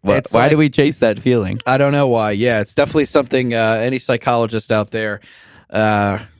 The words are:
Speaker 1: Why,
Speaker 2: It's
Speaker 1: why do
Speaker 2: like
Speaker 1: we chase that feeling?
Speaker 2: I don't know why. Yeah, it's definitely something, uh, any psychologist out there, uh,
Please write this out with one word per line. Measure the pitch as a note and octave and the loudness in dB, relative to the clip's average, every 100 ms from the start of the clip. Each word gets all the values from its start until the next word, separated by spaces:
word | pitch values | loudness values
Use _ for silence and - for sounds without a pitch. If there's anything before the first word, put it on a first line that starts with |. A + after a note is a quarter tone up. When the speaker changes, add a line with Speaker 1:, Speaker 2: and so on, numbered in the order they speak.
Speaker 1:
Why, | G2 B2 | 0 0
Speaker 2:
It's | - | 0
Speaker 1:
why | A2+ C#3 | 2 4
do | D#3 | 4
Speaker 2:
like | |
Speaker 1:
we | D3+ | 2
chase | - C#3+ - | 2 0 2
that | A2+ F#2+ | 0 0
feeling? | B2+ A#2+ F#2+ G#2+ B2 | 0 0 0 -4 -2
Speaker 2:
I | C3+ | 2
don't | C#3+ | 2
know | C#3+ C3+ | 2 0
why. | A#2 G#2+ | 0 0
Yeah, | G#2 B2 A2 | 0 0 0
it's | G2+ - | -2 -2
definitely | C#3+ D3+ C3 | 0 0 2
something, | D3 B2 C3 B2 | 0 0 -2 -2
uh, | A#2 A2 A2 | 0 0 0
any | A#2+ C3 | -2 -4
psychologist | - A#2+ C#3 A#2+ A2+ A2+ - | -2 -2 0 0 0 -4 -2
out | G#2+ G#2 | -2 -2
there, | A2+ G#2+ G#2 - - - - _ | -4 -6 -8 -14 -20 -20 -20 _
uh, | G#2+ G#2+ G#2 G2+ F#2+ - | -2 0 0 0 -4 -8